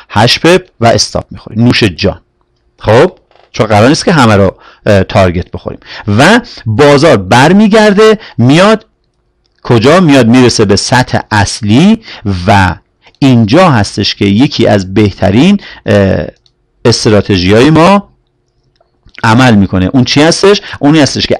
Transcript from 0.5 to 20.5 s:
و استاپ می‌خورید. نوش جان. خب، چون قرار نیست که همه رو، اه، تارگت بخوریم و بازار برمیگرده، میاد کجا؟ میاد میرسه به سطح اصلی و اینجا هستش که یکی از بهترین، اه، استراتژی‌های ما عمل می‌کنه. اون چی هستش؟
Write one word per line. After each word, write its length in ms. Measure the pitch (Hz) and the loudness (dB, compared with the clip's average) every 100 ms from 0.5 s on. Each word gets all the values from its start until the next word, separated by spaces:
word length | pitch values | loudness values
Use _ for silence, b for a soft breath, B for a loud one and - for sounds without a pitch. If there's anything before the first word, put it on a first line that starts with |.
| 180 - _ | 0 -4 _
و 60 | 113 | -2
استاپ 400 | 107 - - - | -2 -4 -8 -10
می‌خورید. 280 | 98 - 110 | -20 -12 -2
نوش 260 | 120 - | -2 0
جان. 360 | 107 78 95 - _ _ _ _ _ _ | -2 -2 -6 -6 _ _ _ _ _ _
خب، 400 | 107 113 185 - _ _ _ | 0 2 0 -4 _ _ _
چون 140 | - 107 | -8 -2
قرار 220 | 104 120 | 0 2
نیست 160 | 156 | 0
که 80 | - | -2
همه 240 | 160 113 101 | 0 2 2
رو، 200 | 95 - b b - | 0 -4 b b -2
اه، 180 | 98 | -2
تارگت 460 | 92 107 95 87 - | 0 0 0 -2 -10
بخوریم 280 | 95 - - B B - 104 | -14 -14 -16 B B -4 0
و 220 | 156 233 B B 113 | 0 0 B B -6
بازار 500 | 107 143 143 160 104 | 0 2 4 2 0
برمیگرده، 1040 | 92 120 151 196 214 220 214 196 220 214 B - | 0 0 2 2 2 2 2 2 2 0 B -2
میاد 480 | 123 156 202 220 - _ _ _ _ _ _ _ | 0 2 2 0 -6 _ _ _ _ _ _ _
کجا؟ 380 | - 120 120 180 | -2 0 2 2
میاد 260 | 165 139 113 | 4 2 2
میرسه 380 | 127 123 - | 2 2 0
به 120 | 104 98 | -2 -2
سطح 440 | - 127 127 - - | -2 -2 -2 -6 -4
اصلی 680 | 107 - - 104 117 196 220 B B 104 92 90 | -2 -2 -6 -2 2 2 0 B B -8 -6 -2
و 280 | 101 92 80 _ _ b _ | 0 0 -4 _ _ b _
اینجا 520 | 135 120 104 151 185 | 0 2 2 2 2
هستش 440 | 117 101 - 104 | 0 -2 -6 -8
که 100 | - | -4
یکی 420 | 101 101 147 - 104 | -2 0 -2 0 0
از 280 | 104 92 | -2 -2
بهترین، 640 | 98 104 - 98 107 180 208 B B - | -2 -2 -2 -2 2 2 0 B B -2
اه، 400 | 104 95 92 - - _ _ _ _ | 0 0 -2 -6 -14 _ _ _ _
استراتژی‌های 840 | 117 110 120 104 - 95 90 110 143 | -4 -2 0 0 0 -2 0 2 2
ما 420 | 156 175 202 - _ _ _ _ _ _ _ _ _ _ - | 2 2 0 -4 _ _ _ _ _ _ _ _ _ _ -6
عمل 300 | 117 113 127 | -2 2 2
می‌کنه. 360 | 104 95 95 92 | 2 0 -2 -2
اون 120 | 135 | -2
چی 180 | 120 - | -2 0
هستش؟ 380 | 165 - 196 | 0 0 0